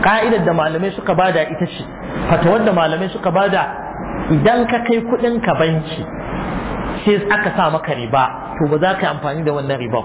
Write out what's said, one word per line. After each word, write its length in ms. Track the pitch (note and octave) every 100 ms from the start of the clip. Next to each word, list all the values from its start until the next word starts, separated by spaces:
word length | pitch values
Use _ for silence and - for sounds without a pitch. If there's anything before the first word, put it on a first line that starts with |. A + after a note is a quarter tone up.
Ka'idar 420 | F#3 A3 A3 A3 F3
da 80 |
malamai 380 | E3 D#3 D#3+ G3 F#3+
suka 180 | - E3+
bada 260 | F#3 E3
ita 240 | D3+ - F3
ce, 180 | - - - - - -
fatawar 340 | E3 E3+ G#3+
da 80 | A3
malamai 360 | F3+ D#3+ D#3+ F#3
suka 220 | F#3+ F#3+
bada, 320 | F3+ G3 F#3+ D3 - - - - - -
idan 360 | D#3 D3 B3 A#3
ka 120 | A#3+ A#3
kai 140 | A#3
kuɗin 380 | A3+ B3 A#3+ A#3
ka 120 | - D#3
banki, 440 | E3 D#3+ D#3 - - - - - - - - - - - -
sai 100 | G3+ G3+
aka 220 | G#3 F#3 -
sa 140 | E3+
maka 240 | D#3 D#3
riba, 320 | C3 A#2+ C3+ B2+ - - -
to 100 | D3+
ba 80 | D3+
za 140 | F3+ F#3
ka 60 |
yi 60 | E3+
amfani 300 | D3 D3 D3
da 80 | D#3
wannan 240 | D3 C#3 C#3
riba. 240 | A#2+ A#2